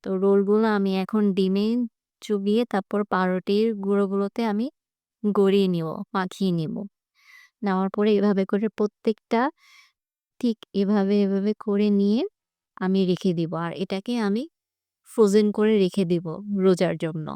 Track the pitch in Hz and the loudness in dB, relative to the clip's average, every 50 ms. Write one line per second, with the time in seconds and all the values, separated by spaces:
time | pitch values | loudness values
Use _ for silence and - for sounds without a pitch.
0 | - 196 190 190 190 196 196 202 202 190 208 214 226 226 214 202 196 196 190 190 | -6 -4 -4 0 2 4 4 4 4 2 2 2 2 2 0 0 0 0 0 -2
1 | 190 - - 214 208 202 190 196 190 190 190 196 208 220 233 247 247 226 _ _ | -2 -2 0 0 2 2 2 2 2 2 2 0 0 0 0 -2 -2 -4 _ _
2 | _ _ _ _ - - 214 202 196 202 208 226 240 - - 196 190 _ - 202 | _ _ _ _ -6 -4 -4 -2 0 0 0 0 0 0 -2 -4 -4 _ -4 -4
3 | 208 _ - 185 185 185 185 185 180 - 202 202 220 226 226 202 196 196 202 202 | -2 _ -2 -2 0 0 0 -2 -2 -2 0 0 2 0 -2 -4 -2 -2 0 0
4 | 202 190 196 196 202 202 _ - 233 226 202 208 226 285 _ _ _ _ _ _ | 0 0 -2 -2 -4 -4 _ -4 -4 -2 -2 -2 -4 -6 _ _ _ _ _ _
5 | _ _ _ _ - 208 196 208 196 196 190 202 196 185 180 170 160 160 - - | _ _ _ _ -4 0 2 4 4 4 4 4 2 2 0 -2 -2 -4 -6 -10
6 | 202 _ - 196 185 180 - - 196 190 175 170 160 151 - - 202 202 _ _ | -12 _ -6 -6 -6 -6 -4 -4 -2 0 0 0 -2 -4 -6 -8 -10 -12 _ _
7 | _ _ _ _ _ _ - - - _ _ _ - 202 190 185 190 190 - - | _ _ _ _ _ _ -20 -20 -20 _ _ _ -4 -2 -2 0 -2 -2 -2 0
8 | 208 214 214 202 196 208 202 190 190 190 - 202 220 214 _ - 208 208 _ _ | 0 2 2 2 2 2 2 0 0 -2 -2 -2 -2 -4 _ -2 -4 -4 _ _
9 | _ 233 214 _ _ _ - 226 247 285 - _ _ _ _ - _ _ _ _ | _ -4 -4 _ _ _ 0 0 0 0 -4 _ _ _ _ -20 _ _ _ _
10 | _ _ _ _ _ _ _ _ - 240 220 _ - _ _ 196 202 190 208 208 | _ _ _ _ _ _ _ _ -4 -4 -4 _ -10 _ _ -2 0 2 2 2
11 | 196 196 208 208 202 190 196 196 190 208 214 _ - 220 202 202 208 208 208 196 | 2 2 2 2 2 0 0 -2 -2 -2 -4 _ -4 -4 -2 0 2 2 2 2
12 | 202 202 208 240 330 415 _ _ _ _ _ _ _ _ _ - 196 185 190 190 | 2 2 2 0 -2 -4 _ _ _ _ _ _ _ _ _ -6 -2 0 2 2
13 | 190 180 185 - - 196 175 165 165 160 175 160 170 170 160 139 190 - - 190 | 2 2 0 0 0 -2 0 0 -2 -4 -4 -6 -6 -6 -6 -8 -6 -6 -6 -8
14 | - - 240 240 220 202 202 226 277 330 _ _ _ _ _ _ _ _ _ _ | -6 -4 -4 -2 -2 -2 -2 -2 -4 -8 _ _ _ _ _ _ _ _ _ _
15 | _ - - - 220 202 190 214 214 208 196 - 214 214 220 208 190 180 - - | _ -10 2 4 4 6 6 4 4 4 2 2 2 2 4 4 2 2 2 0
16 | 196 170 180 170 180 165 156 - 208 208 202 196 185 190 185 175 185 170 165 160 | 0 0 0 -2 -2 -6 -12 -10 -8 -6 -2 2 4 4 4 4 2 -2 0 -2
17 | 170 160 156 160 156 139 139 | -4 -6 -6 -6 -8 -8 -10